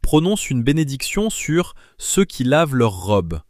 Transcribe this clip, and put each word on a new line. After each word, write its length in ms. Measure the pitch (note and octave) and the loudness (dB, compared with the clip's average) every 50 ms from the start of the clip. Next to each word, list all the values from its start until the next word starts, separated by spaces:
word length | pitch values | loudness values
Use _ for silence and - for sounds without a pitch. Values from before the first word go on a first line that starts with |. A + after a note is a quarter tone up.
prononce 480 | - - - D#3 D#3+ F#3 G#3+ G3+ - - | 0 2 2 2 2 2 -2 -2 -2 -4
une 140 | C#3 B2 A#2 | -4 0 0
bénédiction 640 | C3+ C#3+ D#3+ D#3+ C3+ C#3 B2+ - - - F#3+ G#3 A3+ | 2 2 2 0 -2 -4 -8 -8 -6 -4 -2 -4 -4
sur 440 | - - - - D#3 E3+ F3 - - - - _ _ | -4 -6 -4 -2 -2 -2 -2 -4 -10 -20 -20 _ _
ceux 280 | - - - - - G3 | -12 -8 -2 2 2 2
qui 180 | - - - B2+ | 2 0 -4 0
lavent 300 | B2 C#3 D#3 E3+ D3+ C3+ | 2 4 2 2 2 2
leurs 280 | B2+ A#2 A2+ F#2+ F2+ F2 | 2 2 2 0 -4 -2
robes 380 | G2 G#2 G2 F2 E2 E2 D#2+ - | 0 0 0 0 -2 -6 -8 -10